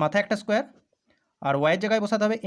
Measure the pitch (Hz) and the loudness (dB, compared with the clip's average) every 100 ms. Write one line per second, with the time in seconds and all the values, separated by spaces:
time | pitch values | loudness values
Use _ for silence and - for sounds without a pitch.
0 | 151 202 202 208 - 214 277 - _ _ | 0 0 -2 -4 -2 -2 -2 -10 _ _
1 | _ _ _ - 139 139 151 180 208 220 | _ _ _ -8 -2 2 2 2 0 0
2 | 208 220 208 220 | 0 0 0 -2